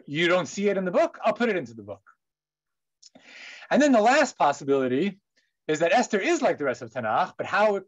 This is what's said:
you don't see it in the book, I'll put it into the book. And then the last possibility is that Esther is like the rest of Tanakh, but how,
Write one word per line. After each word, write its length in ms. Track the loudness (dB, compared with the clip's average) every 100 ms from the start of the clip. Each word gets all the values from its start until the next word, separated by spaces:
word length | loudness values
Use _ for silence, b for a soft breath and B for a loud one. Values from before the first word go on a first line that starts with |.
| -4
you 220 | -2 2
don't 200 | 2 0
see 220 | -2 -2
it 80 | 0
in 80 | 0
the 60 |
book, 280 | 0 0 0
I'll 100 | -4
put 160 | 0 -2
it 60 | -2
into 180 | -6
the 100 | -14
book. 180 | -16 -18 _ _ _ _ _ _ _ _ _ _ -20 -20 B B B B B
And 120 | 2
then 100 | 6
the 100 | 6
last 360 | 6 4 2 0
possibility 800 | 0 0 0 0 2 0 -2 -6 _ _ _ _ -6
is 120 | -2
that 140 | 2
Esther 260 | 2 2 -2
is 220 | -2 0
like 160 | 0 -2
the 80 | -4
rest 160 | -6
of 100 | -8
Tanakh, 420 | -8 -4 -2 -4 -6
but 80 | -4
how, 360 | 0 0 0